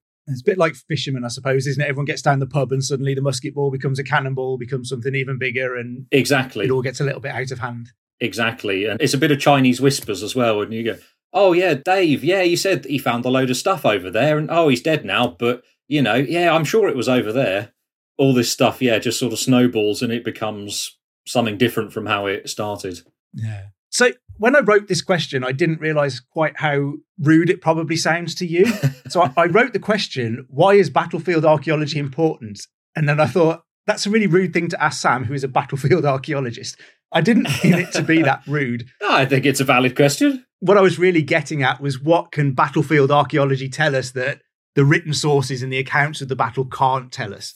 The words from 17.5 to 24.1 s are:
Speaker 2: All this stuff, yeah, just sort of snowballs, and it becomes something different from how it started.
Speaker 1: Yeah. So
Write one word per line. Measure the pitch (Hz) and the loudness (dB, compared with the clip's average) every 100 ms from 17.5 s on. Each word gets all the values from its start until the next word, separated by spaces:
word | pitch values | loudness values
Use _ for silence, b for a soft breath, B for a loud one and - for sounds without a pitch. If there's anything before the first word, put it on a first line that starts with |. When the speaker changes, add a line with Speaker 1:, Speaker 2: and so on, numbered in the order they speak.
| 95 110 _ _ _ _ - | -2 -6 _ _ _ _ 0
Speaker 2:
All | 139 | 2
this | 123 117 | 4 0
stuff, | - 123 - | 2 0 2
yeah, | 123 107 | 0 0
just | 120 - | 0 -2
sort | 123 | -4
of | 107 | -2
snowballs, | - 127 123 117 104 104 | 2 4 4 2 0 0
and | 117 | -4
it | 117 113 | -4 -6
becomes | 110 110 104 101 - - - _ _ - | -6 -8 -8 -10 -8 -10 -14 _ _ -4
something | 123 113 101 | -2 -2 0
different | 123 113 104 | 0 0 -6
from | - 104 | -8 -4
how | 101 101 | -4 -2
it | 101 - | -4 -8
started. | - 104 101 98 87 _ _ _ | -8 -6 -6 -10 -12 _ _ _
Speaker 1:
Yeah. | - 113 104 101 _ _ | -10 -8 -10 -14 _ _
So | - 247 | 0 0